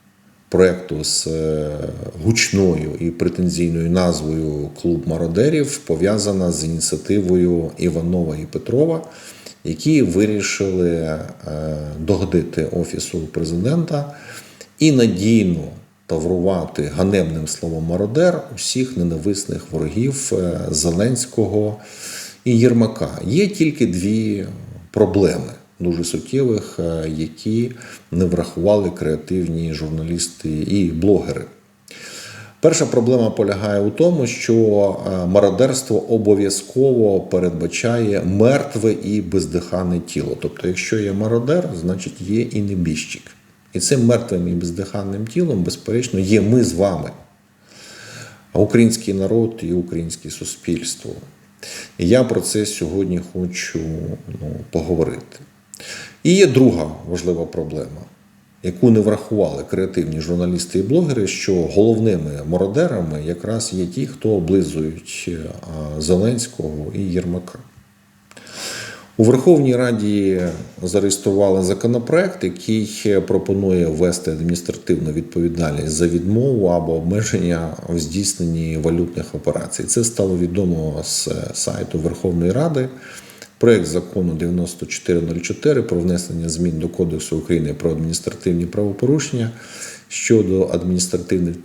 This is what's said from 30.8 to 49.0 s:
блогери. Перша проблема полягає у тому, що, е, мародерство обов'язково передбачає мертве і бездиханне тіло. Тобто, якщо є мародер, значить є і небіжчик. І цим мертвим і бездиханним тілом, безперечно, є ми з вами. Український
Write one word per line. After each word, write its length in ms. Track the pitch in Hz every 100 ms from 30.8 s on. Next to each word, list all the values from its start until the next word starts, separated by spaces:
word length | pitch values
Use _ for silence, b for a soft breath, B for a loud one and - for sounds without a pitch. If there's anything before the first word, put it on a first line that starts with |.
| 87
блогери. 540 | 78 95 95 - - - - _ _ - B B B B B B B
Перша 260 | 156 156 131
проблема 440 | 131 117 127 127
полягає 520 | - 101 98 104 101
у 80 | 101
тому, 380 | - 170 175 120
що, 280 | - - 113 113 104 101 90 90
е, 180 | 92 90
мародерство 880 | 98 101 92 131 131 - 113 -
обов'язково 1040 | 117 104 101 101 95 - 127 135 123 107 95
передбачає 1040 | 90 92 90 82 85 - 117 117 110 98 87
мертве 720 | 98 113 139 - 110 110 104
і 180 | 95 104
бездиханне 800 | 90 92 78 85 - 90 90 87
тіло. 380 | - - 73 -
Тобто, 260 | - - 90
якщо 320 | 90 - 110
є 140 | 101
мародер, 560 | 95 110 117 127 170 175 90
значить 400 | 85 95 - -
є 200 | 90 107
і 200 | - 107
небіжчик. 600 | 101 98 82 78 - - - - _ _ _
І 60 | -
цим 260 | - 139 117
мертвим 420 | 117 117 92 87
і 40 |
бездиханним 760 | 87 87 87 95 104 98 98 113
тілом, 360 | 170 175 110
безперечно, 560 | 87 - - 113 127 95
є 220 | 95 107
ми 220 | 98 123
з 100 | 104
вами. 380 | 82 98 82 78 - - _ _ _ B B B B B B B B B
Український 600 | - 104 117 113 110